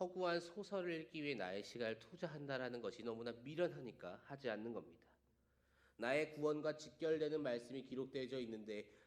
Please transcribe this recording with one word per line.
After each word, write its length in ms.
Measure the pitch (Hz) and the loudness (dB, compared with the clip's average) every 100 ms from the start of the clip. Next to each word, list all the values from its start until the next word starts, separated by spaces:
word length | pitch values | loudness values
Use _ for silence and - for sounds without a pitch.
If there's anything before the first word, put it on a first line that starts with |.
허구한 400 | 180 185 180 170 | -2 2 4 4
소설을 600 | 170 - 196 202 180 165 | 2 -6 -2 0 0 0
읽기 200 | 160 156 | -2 -2
위해 120 | 147 | 0
나의 280 | 127 92 98 | 0 0 -2
시간을 380 | 101 117 113 113 | -4 0 0 0
투자한다라는 800 | - 170 170 147 143 131 127 120 | -6 -6 -4 -4 -2 0 0 0
것이 240 | 110 95 | -2 -2
너무나 260 | 113 113 120 | -2 -2 -2
미련하니까 880 | 117 123 156 175 143 127 - 90 95 | -4 -4 2 2 2 -8 -8 -8 -8
하지 260 | - 139 127 | -10 -4 -2
않는 220 | 107 113 | 0 -2
겁니다. 340 | 107 78 - - - _ _ _ _ _ _ - - | -4 -8 -14 -20 -20 _ _ _ _ _ _ -20 -2
나의 360 | 117 143 156 | 4 4 4
구원과 420 | 151 147 151 151 151 | 2 2 4 2 0
직결되는 640 | - - 160 156 151 151 | -6 -2 4 4 4 2
말씀이 440 | 143 120 120 131 | 2 0 -2 -6
기록되어져 560 | 127 127 131 135 127 131 | -4 -2 -2 -2 -2 -2
있는데 480 | 117 110 107 104 104 - | -2 -4 -4 -6 -6 -14